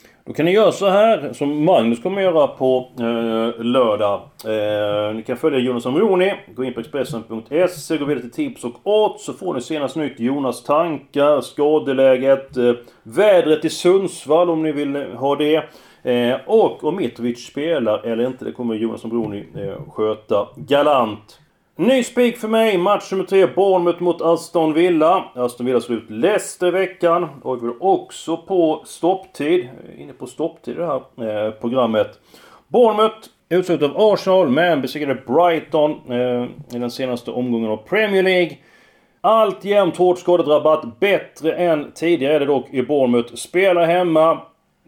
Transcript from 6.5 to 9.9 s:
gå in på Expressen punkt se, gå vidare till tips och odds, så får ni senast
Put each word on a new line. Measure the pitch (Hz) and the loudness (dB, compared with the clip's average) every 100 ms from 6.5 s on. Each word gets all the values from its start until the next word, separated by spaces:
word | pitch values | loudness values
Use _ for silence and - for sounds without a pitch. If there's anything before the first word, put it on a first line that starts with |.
gå | 107 | -8
in | 127 | -8
på | 120 | -8
Expressen | 110 143 123 117 | -8 -6 -6 -8
punkt | 107 113 - 151 180 | -10 -12 -4 0 0
se, | 151 - 156 | -2 -6 -4
gå | |
vidare | 143 131 | -2 -4
till | 120 | -6
tips | - 139 117 | -8 -8 -8
och | 120 - | -12 -8
odds, | 196 214 208 - | 0 2 0 -2
så | - | -12
får | 120 185 | -10 -8
ni | 139 | -8
senast | - 156 135 | -6 -6 -4